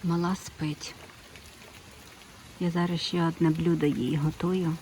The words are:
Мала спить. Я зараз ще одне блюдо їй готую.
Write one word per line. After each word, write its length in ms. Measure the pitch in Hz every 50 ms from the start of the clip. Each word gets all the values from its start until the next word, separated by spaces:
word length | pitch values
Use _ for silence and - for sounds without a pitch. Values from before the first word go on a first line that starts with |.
| -
Мала 320 | 170 170 170 175 175 190
спить. 600 | 190 - - - - 156 151 147 - - - - - - - - - - - - - - - - - - - - - - - - - - - - - - - - - - - - -
Я 120 | 180 175
зараз 300 | 165 175 175 175 175 165
ще 260 | - - - 175 170
одне 220 | 165 165 - 170 160
блюдо 360 | 156 160 165 170 170 156 147
їй 300 | 147 139 - 117 127 147
готую. 600 | 151 147 156 151 - - 175 185 185 180 165 160 165